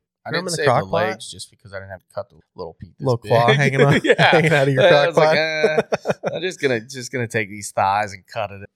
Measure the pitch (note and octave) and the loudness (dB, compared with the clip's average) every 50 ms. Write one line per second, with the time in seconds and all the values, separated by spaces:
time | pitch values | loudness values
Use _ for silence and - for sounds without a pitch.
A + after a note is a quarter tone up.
0 | _ _ _ _ - - C3+ E3 F#3 F#3 E3+ D#3 D#3 C#3 A#2+ - G2+ F#2+ - G2+ | _ _ _ _ -12 -8 -6 -6 -6 -6 -4 -2 0 2 2 2 0 -2 -2 -2
1 | G#2+ A2 G#2+ - - - - F#2+ - - _ _ - G2+ G2 F#2+ F#2+ G2 G2 F2 | -2 -2 -4 -8 -12 -16 -16 -16 -18 -20 _ _ -20 -16 -16 -16 -14 -14 -16 -18
2 | _ _ - G2+ G2 _ _ D#2 _ _ _ - F2+ E2 D#2+ - - F2+ _ - | _ _ -12 -12 -12 _ _ _ _ _ _ -14 -14 -14 -14 -18 -20 -20 _ -6
3 | - C3 B2 A#2 - - B2 A2+ A#2+ A#2+ - C#3 C#3+ C#3 C3 C3+ - C#3 - - | -4 -2 -2 -2 -2 0 2 2 4 4 2 2 2 0 2 2 4 4 4 2
4 | - D4+ A3+ - A3+ F3+ D3+ D#3+ D#3+ D#3+ D#3+ C#3+ C3+ C#3+ C#3 B2+ - F3 E3 C#3+ | 4 2 2 4 4 4 4 4 4 4 2 2 2 2 2 4 6 6 6 6
5 | C#3+ C#3 - E3+ D#3 D#3 D#3 D3 D#3 D#3+ D#3 D#3 D3+ D#3 D#3 D#3 F#3 - - - | 4 2 2 4 4 4 4 2 0 0 -2 0 0 0 0 0 -2 -2 -4 -6
6 | - - F#3+ - - G3+ - E3 D#3+ F#3 F3 - D3+ C3+ B2+ A2+ G#2+ C3 - C3 | -4 -4 -6 -6 -6 -8 -6 -6 -6 -8 -6 -2 -2 0 0 -2 -4 -8 -14 -14
7 | A#2+ - - C3 A#2+ A2 - A2+ G#2+ F#2+ G2+ G#2 G2+ - - - G2+ F#2+ G2 G#2 | -12 -8 -6 -6 -6 -4 -4 -4 -4 -4 -8 -14 -14 -8 -2 0 0 0 2 0
8 | G#2+ G2+ F#2+ G2 F2+ _ - A#2+ G#2 G2 G2 G2 G2 - _ | -2 -4 -6 -12 _ _ -8 -8 -8 -8 -8 -12 -16 -18 _